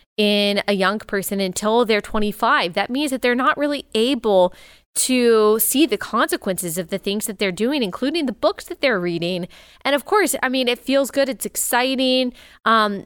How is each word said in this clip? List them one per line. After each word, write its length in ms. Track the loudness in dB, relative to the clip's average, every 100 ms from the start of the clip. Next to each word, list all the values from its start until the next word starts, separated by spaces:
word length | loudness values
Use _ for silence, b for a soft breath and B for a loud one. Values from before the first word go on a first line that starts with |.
| _ -2
in 480 | 0 2 2 0 0
a 60 |
young 260 | 0 0 0
person 400 | -4 -4 -4 -2
until 460 | -4 -2 0 2
they're 160 | 2 0
twenty-five. 720 | 0 -2 -2 0 2 2 0
That 160 | -2 -2
means 220 | -2 -2
that 100 | -2
they're 140 | 0 2
not 200 | 0 0
really 300 | -2 -2 -4
able 580 | 0 0 0 2 4 4 B B B _
to 640 | -4 0 2 4 4 4 2
see 260 | 0 2
the 140 | 2 0
consequences 800 | -4 -2 -2 -2 -4 -4 -4 -6
of 100 | -6
the 80 | -6
things 300 | -4 -4 -6
that 120 | -4
they're 140 | -4
doing, 300 | -2 -2 0
including 420 | -2 -2 -4 -2
the 80 | -4
books 320 | -2 -2 -2
that 160 | -8 -4
they're 180 | 0 0
reading. 480 | -2 -2 -4 -4 -6 B B B
And 100 | -2
of 120 | -2 0
course, 280 | 0 2 0
I 60 | -2
mean, 200 | 0 0
it 100 | -2
feels 320 | 0 0 2
good, 180 | 0 -2
it's 160 | -2
exciting, 880 | -8 -6 -2 0 0 0 2 2 0 B B B
um, 400 | 0 2 2 -2